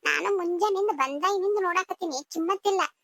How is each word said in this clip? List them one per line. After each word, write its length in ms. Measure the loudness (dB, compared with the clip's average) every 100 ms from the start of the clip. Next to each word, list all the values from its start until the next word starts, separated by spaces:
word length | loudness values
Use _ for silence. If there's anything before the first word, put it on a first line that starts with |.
| 2
ನಾನು 320 | 0 0 0
ಮುಂಜಾನಿಂದ 520 | 0 0 2 2 0
ಬಂದಾಗಿನಿಂದ 680 | 0 -2 0 0 0 0 0
ನೋಡಾಕತ್ತೀನಿ, 680 | 2 0 -2 -6 -6 -6 -8
ಕಿಮ್ಮತ್ತಿಲ್ಲ. 480 | -6 -2 0 0 2 0 _